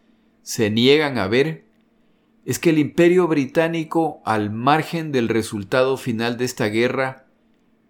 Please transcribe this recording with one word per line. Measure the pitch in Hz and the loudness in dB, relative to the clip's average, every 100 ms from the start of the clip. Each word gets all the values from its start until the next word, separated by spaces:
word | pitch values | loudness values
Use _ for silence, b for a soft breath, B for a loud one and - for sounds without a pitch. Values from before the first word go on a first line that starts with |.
| _ _ _ _ - | _ _ _ _ -8
se | - 104 | -2 0
niegan | 110 127 151 147 123 | 4 4 4 2 -2
a | 95 | 0
ver | 123 156 156 _ _ _ _ _ _ _ _ - | 2 0 -4 _ _ _ _ _ _ _ _ -8
es | 120 | -2
que | 175 | 2
el | 156 | 2
Imperio | 127 170 170 180 165 | 0 4 4 4 2
Británico, | 151 127 165 165 165 160 165 156 - - | 0 0 0 0 -2 -2 -2 -2 -4 -4
al | 107 104 | -2 -2
margen | 110 131 156 - 170 156 | -2 0 0 0 -6 -2
del | 131 113 | -2 0
resultado | 113 110 107 92 131 131 127 | 0 -2 -6 -2 0 0 -2
final | 131 110 117 117 | -4 -4 -4 -4
de | 127 | -6
esta | - 110 | -2 -2
guerra, | 110 123 123 131 - _ _ _ _ _ _ | 0 0 0 -4 -8 _ _ _ _ _ _